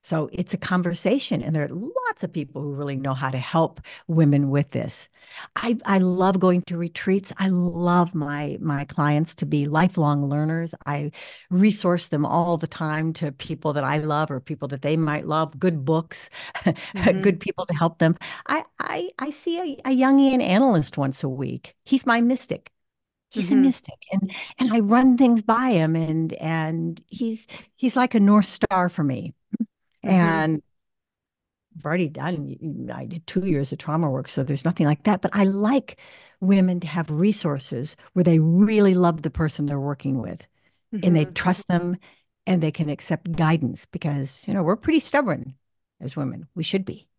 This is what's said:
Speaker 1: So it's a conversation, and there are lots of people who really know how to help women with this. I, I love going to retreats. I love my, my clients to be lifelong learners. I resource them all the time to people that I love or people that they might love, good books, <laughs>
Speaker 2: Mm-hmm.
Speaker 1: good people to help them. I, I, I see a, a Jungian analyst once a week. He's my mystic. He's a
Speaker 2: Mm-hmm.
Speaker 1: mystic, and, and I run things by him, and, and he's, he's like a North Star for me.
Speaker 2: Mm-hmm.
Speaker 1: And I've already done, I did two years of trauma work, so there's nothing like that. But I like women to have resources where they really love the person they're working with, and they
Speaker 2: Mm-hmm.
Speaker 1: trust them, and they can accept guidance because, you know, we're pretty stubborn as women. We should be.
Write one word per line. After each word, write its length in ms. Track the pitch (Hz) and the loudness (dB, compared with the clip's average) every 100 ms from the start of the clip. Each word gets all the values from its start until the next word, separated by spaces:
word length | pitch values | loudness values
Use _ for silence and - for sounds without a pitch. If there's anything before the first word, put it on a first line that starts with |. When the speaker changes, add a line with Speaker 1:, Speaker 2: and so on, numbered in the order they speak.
Speaker 1:
So 260 | - 160 151 | -4 -4 -4
it's 200 | - 180 | -6 -6
a 40 | 185 | -6
conversation, 840 | - 185 175 170 190 262 - 226 | -2 -2 -2 -2 0 0 0 -4
and 120 | - 156 | -2 -2
there 100 | 147 | -4
are 40 | |
lots 540 | 147 247 480 494 427 | -6 -8 -6 -6 -6
of 100 | 165 | -8
people 300 | 170 135 139 | -8 -8 -8
who 100 | 143 | -8
really 220 | 139 143 135 | -6 -6 -4
know 180 | 135 | -4
how 160 | 131 135 | -4 -4
to 80 | 131 | -4
help 440 | 127 165 160 - - - - | 0 2 2 -2 -20 -20 -2
women 420 | 165 151 143 143 | 4 6 6 4
with 220 | 143 143 | 0 0
this. 360 | - - - - _ _ - - - | -4 -6 -10 -20 _ _ -20 -10 -6
I, 220 | 240 226 - | -2 -2 2
I 140 | 196 | 4
love 400 | 185 180 185 190 | 4 4 2 4
going 240 | 185 180 | 4 2
to 140 | - 170 | 0 -6
retreats. 540 | 170 - - 196 196 - | -6 -6 0 0 -2 -4
I 120 | 190 | 0
love 680 | 180 175 170 175 175 175 165 | 2 0 0 2 4 2 0
my, 420 | 143 147 147 143 | -4 -4 -6 -6
my 260 | 160 143 143 | -4 -4 -4
clients 500 | - 147 147 160 - | 0 2 2 0 -4
to 100 | 147 | -2
be 220 | 147 143 | -2 0
lifelong 600 | 156 180 - 147 147 143 | 2 2 2 2 2 0
learners. 460 | 143 156 165 165 - - | -2 -2 -2 -6 -10 -8
I 240 | 143 147 - - - _ | -6 -6 -10 -20 -20 _
resource 560 | 180 214 208 180 175 - | 2 4 4 0 0 0
them 180 | 151 147 | -2 0
all 320 | 165 175 165 | 2 2 0
the 80 | 160 | -4
time 480 | - 156 151 160 | -6 -4 -2 -4
to 180 | 160 151 | -4 -6
people 420 | 139 - 160 156 | -8 -10 -6 -2
that 100 | 147 | -2
I 140 | 135 151 | 0 -2
love 340 | 151 147 156 | 0 -2 -2
or 80 | 135 | -4
people 280 | - 147 135 | -8 -10 -8
that 120 | 135 | -6
they 160 | 143 160 | -2 0
might 300 | 156 147 - | 0 -2 -2
love, 320 | 156 156 135 | -2 -2 -2
good 260 | 185 160 135 | -2 0 0
books, 460 | 160 165 - - - - - - | 0 -2 -12 -16 -16 -14 -4 -2
<laughs> 60 | - - 196 | -2 -8 0
Speaker 2:
Mm-hmm. 260 | 190 185 | 2 2
Speaker 1:
good 180 | 196 170 | 2 0
people 280 | - - 180 | -6 -8 -4
to 60 | 151 | 0
help 240 | 165 165 | 0 2
them. 180 | 165 170 - - - | 2 2 -6 -14 -4
I, 180 | 302 - _ | -4 -6 _
I, 300 | - - 359 - | -6 -4 -6 -6
I 100 | 277 | -8
see 300 | 294 - 339 | -6 -6 -4
a, 300 | 359 277 262 | -6 -6 0
a 60 | 262 | 4
Jungian 460 | 262 277 269 254 | 6 6 6 4
analyst 560 | - 190 269 185 143 - | 2 4 4 4 0 -2
once 260 | 135 135 | -4 -2
a 60 | 147 | -6
week. 460 | 131 135 123 - _ - | -4 -6 -6 -12 _ -2
He's 220 | 269 269 | -2 2
my 140 | 233 | 2
mystic. 500 | 240 254 - - - _ _ _ _ _ _ | 2 0 -4 -10 -10 _ _ _ _ _ _
He's 220 | 220 175 | -6 2
a 40 | 262 | 4
Speaker 2:
Mm-hmm. 0 | |
Speaker 1:
mystic, 440 | 269 - - - - | 4 2 -8 -20 -6
and, 220 | 190 190 - - - | -4 -4 -8 -16 -2
and 160 | 254 | 0
I 60 | 226 | 2
run 360 | 202 240 262 247 | 4 6 6 6
things 280 | 254 233 | 6 4
by 260 | 208 226 254 | 2 0 2
him, 260 | 196 160 165 | 2 2 2
and, 380 | 160 160 160 | 0 -2 -2
and 680 | - 160 160 160 165 165 165 _ | -4 -4 -2 -2 -4 -6 -8 _
he's, 380 | - 233 220 - - - _ | -6 -6 -6 -12 -20 -20 _
he's 200 | 262 254 | 0 2
like 200 | 247 226 | 2 4
a 40 | |
North 280 | 202 208 190 | 6 6 4
Star 420 | - - 185 180 | -2 0 2 0
for 140 | - | 0
me. 320 | 147 127 170 - _ - 220 _ _ _ - | -2 -2 -8 -14 _ -8 -8 _ _ _ 0
Speaker 2:
Mm-hmm. 40 | |
Speaker 1:
And 540 | 185 170 160 156 156 _ _ _ _ _ _ _ _ _ _ _ 165 | 4 4 2 0 -2 _ _ _ _ _ _ _ _ _ _ _ -12
I've 80 | 151 | -4
already 240 | 175 165 | -2 -2
done, 800 | 151 147 170 139 135 160 131 120 | -4 -6 -4 -6 -10 -10 -10 -10
I 120 | 123 131 | -10 -10
did 200 | 165 - | -12 -4
two 180 | 185 190 | -4 0
years 260 | 147 139 | -2 -2
of 60 | - | -6
trauma 320 | - 156 165 | -4 -2 0
work, 180 | 131 139 | -2 -6
so 160 | - | -6
there's 220 | 135 139 160 | -4 -2 -2
nothing 220 | 175 151 | 0 0
like 160 | 151 | 2
that. 180 | - 190 | 0 0
But 100 | 185 | -2
I 100 | 208 | 0
like 540 | 196 196 214 269 - - - - - _ | 0 2 0 0 -2 -20 -20 -20 -20 _
women 400 | 185 196 185 180 | 2 4 4 0
to 80 | 170 | -4
have 220 | 165 156 | -6 -4
resources 840 | 151 196 208 160 139 - 127 143 - - | 0 0 0 -2 -4 -6 -8 -8 -12 -6
where 100 | 185 | 2
they 160 | 175 165 | 4 6
really 560 | 160 175 208 214 202 180 | 6 6 6 6 6 6
love 260 | 175 165 | 4 2
the 80 | 151 | -4
person 380 | - 156 - 147 | -2 -4 -2 -4
they're 120 | 143 | -2
working 400 | 139 139 135 135 | -4 -4 -4 -4
with, 280 | 110 87 - _ _ _ _ 214 | -6 -12 -16 _ _ _ _ -2
and 120 | 180 165 | 2 4
they 100 | 151 | 2
Speaker 2:
Mm-hmm. 80 | |
Speaker 1:
trust 340 | 170 185 180 - | -2 0 -2 0
them, 300 | 175 175 180 _ _ _ _ - | -2 0 -6 _ _ _ _ -2
and 140 | 185 | 0
they 100 | 156 | 0
can 180 | - 151 | -2 -4
accept 420 | 139 - 160 - | -4 -4 -4 -4
guidance 540 | 165 160 160 - - - | 0 2 2 0 -6 -12
because, 600 | 175 160 143 135 - - | -8 -4 -4 -6 -10 -6
you 60 | 202 | -2
know, 80 | |
we're 120 | 165 214 | 0 0
pretty 240 | - 311 | 2 0
stubborn 540 | - 285 254 131 127 135 _ _ _ _ | 2 0 0 -4 -6 -16 _ _ _ _
as 160 | - - | -10 -6
women. 300 | 135 123 160 - | -6 -8 -14 -8
We 80 | |
should 200 | 156 196 | -4 -2
be. 240 | 190 - _ | -4 -12 _